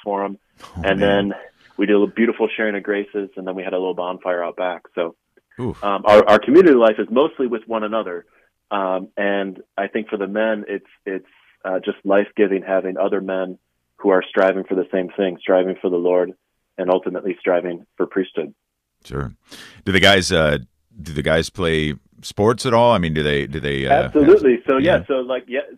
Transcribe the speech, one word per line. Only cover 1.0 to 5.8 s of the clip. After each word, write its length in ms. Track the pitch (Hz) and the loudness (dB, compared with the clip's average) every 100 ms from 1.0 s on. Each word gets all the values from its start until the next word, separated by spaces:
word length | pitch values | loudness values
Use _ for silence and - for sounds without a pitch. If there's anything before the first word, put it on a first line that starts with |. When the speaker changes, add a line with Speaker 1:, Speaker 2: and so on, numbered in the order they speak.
Speaker 2:
man. 280 | 101 101 101 | 2 2 0
Speaker 1:
then 60 | 95 - _ _ - | -6 -14 _ _ -4
we 100 | 98 | 2
did 160 | 104 | 2
a 60 | 104 | 2
beautiful 400 | 101 113 107 110 - | 0 -2 0 -4 -2
sharing 200 | 110 101 | -4 -4
of 80 | |
graces, 460 | 95 101 101 104 98 - | -4 -4 -4 -8 -10 -10
and 100 | 92 | -10
then 100 | 92 | -8
we 80 | |
had 100 | 92 | -6
a 40 | 92 | -4
little 160 | 92 | -4
bonfire 480 | 87 90 92 92 90 | -4 -6 -6 -4 -4
out 140 | 85 82 | -4 -6
back. 280 | 90 85 - - | -6 -8 -12 -8
So, 200 | 85 - _ _ _ - | -8 -8 _ _ _ -10
Speaker 2:
Oof. 240 | 123 - | -8 -6